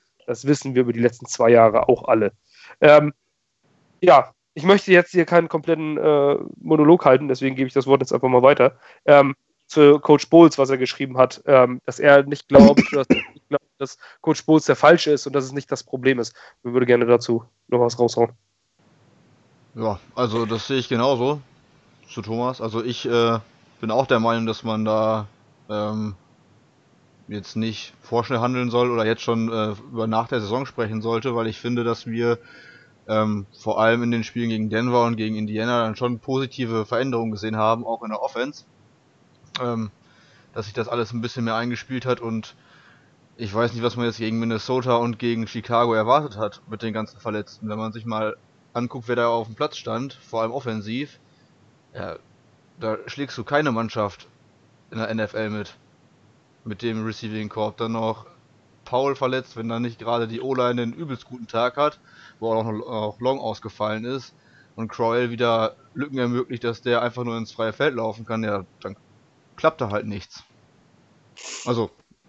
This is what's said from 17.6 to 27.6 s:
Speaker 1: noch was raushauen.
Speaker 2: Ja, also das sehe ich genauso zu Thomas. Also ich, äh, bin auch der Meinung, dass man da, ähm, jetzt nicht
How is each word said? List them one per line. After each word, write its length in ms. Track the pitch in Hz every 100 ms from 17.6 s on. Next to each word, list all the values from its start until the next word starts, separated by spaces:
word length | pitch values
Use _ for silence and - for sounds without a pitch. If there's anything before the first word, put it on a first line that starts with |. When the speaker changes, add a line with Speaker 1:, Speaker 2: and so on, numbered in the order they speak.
| _
Speaker 1:
noch 120 | 123
was 180 | 120 120
raushauen. 340 | 120 - 117 - _ _ _ _ _ _ _ _ _ _ _ _ _
Speaker 2:
Ja, 240 | 113 110 101 -
also 300 | - 123 113
das 220 | 113 113 -
sehe 100 | 135
ich 140 | 120
genauso 500 | 120 127 127 127 147 - _ _ _ _ _ _
zu 100 | -
Thomas. 400 | 98 113 123 127
Also 240 | 113 110
ich, 240 | 120 120 127
äh, 300 | 120 117 113 - _ _ _
bin 100 | 110
auch 160 | 113 131
der 140 | 123
Meinung, 240 | 113 117
dass 180 | 113 107
man 220 | 117 110
da, 420 | 110 107 110 110 101 _ _ _ -
ähm, 440 | 107 104 107 107 98 _ _ _ _ _ _ _ _ _ _ -
jetzt 280 | 104 95
nicht 380 | 110